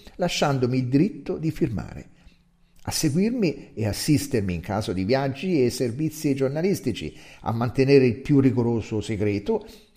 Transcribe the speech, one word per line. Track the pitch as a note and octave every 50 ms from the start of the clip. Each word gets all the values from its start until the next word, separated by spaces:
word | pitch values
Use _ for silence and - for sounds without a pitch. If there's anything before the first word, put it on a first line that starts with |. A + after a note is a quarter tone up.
| - - -
lasciandomi | - F3+ E3+ - - F3 D3 C3+ B2+ B2 A#2+ B2+
il | C3 B2+ A#2+
diritto | C3+ C#3 E3+ A3 - - - - - -
di | D#3 D#3
firmare, | - - E3 B2 G#2+ D#2 - - - C#2 - - - _ - - _ _ _ _ _ _ _ _ _ -
a | - -
seguirmi | - - D#3+ D3+ B2+ F3+ G3 A#3 B3 B3+ G3+ D3+ - - - -
e | - - A2
assistermi | G#2+ G2 - - D#3+ D3+ - - - - A2 G2 F#2
in | F2 E2
caso | D#2+ - G2 G#2+ G#2+ A#2+
di | F#2 F#2 F#2+
viaggi | G2+ B2+ C3+ C#3+ C3+ B2+ - F#3+ F#3 F3 C#3+ B2
e | A#2+
servizi | - - C3 A#2 A2 C#3 D#3 D#3 - - - D3 C3+
giornalistici, | C#3 C3+ C3 C#3 D#3 E3+ G3+ F3 - - B2+ F2+ - D#2+ D2+ - - - - - -
a | - -
mantenere | A2+ A2+ A#2+ A#2+ - C3+ C3 C3+ C#3+ C3+ B2+
il | B2 G#2+
più | - - - D3 C3+
rigoroso | C#3 C3 A2 A#2+ A#2 A#2 A#2 A2+ G#2+ - A2+ G#2+
segreto, | G2+ - A2+ F#2 G#2+ G#2 G2+ G2 G2 - A3+ G#3 - - - - - _ -